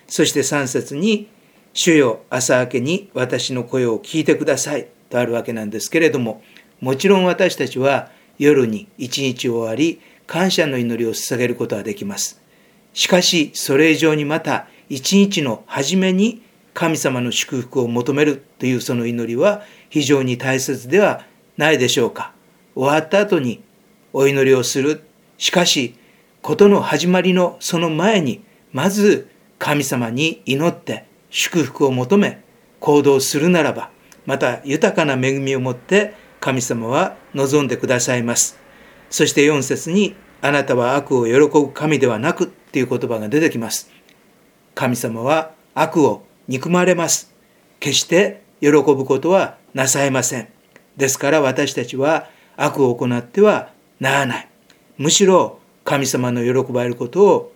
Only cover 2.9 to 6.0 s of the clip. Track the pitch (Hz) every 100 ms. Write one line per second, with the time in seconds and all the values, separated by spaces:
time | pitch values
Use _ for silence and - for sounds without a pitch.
2.9 | 190 - - 127 135 - 127 120 131 123
3.9 | 107 - 160 156 151 147 131 139 143 -
4.9 | _ _ 123 117 117 110 113 107 107 -
5.9 | 165